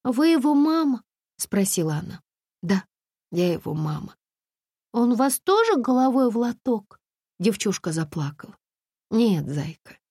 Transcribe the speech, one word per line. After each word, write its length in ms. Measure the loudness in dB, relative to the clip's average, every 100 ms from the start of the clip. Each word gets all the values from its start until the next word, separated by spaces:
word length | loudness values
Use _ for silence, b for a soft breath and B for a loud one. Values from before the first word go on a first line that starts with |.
«Вы 260 | -4 2 4
его 260 | 4 4
мама?» 500 | 4 2 2 0 -2 _ _ _ -12
спросила 580 | -4 0 0 0 -2
она. 260 | -2 -8 -16 _ _ _ -10
«Да, 220 | -2 -2 -2 _ _ _ -8
я 220 | -2 0
его 220 | -2 -4
мама». 420 | -6 -4 -6 -10 -18 _ _ _ _ _ _ _
«Он 220 | 0 2
вас 260 | 2 0 0
тоже 360 | 2 2 4 2
головой 540 | 2 2 2 2 2
в 80 | 0
лоток?» 600 | -2 -4 -2 -4 -4 _ _ _ _ -2
Девчушка 540 | -2 0 -4 -4 -4
заплакала. 640 | -4 -4 -4 -6 -8 -20 -20 _ _ _ _ -4
«Нет, 380 | 0 2 0 -2
зайка, 500 | -6 -8 -12 -20 -20 _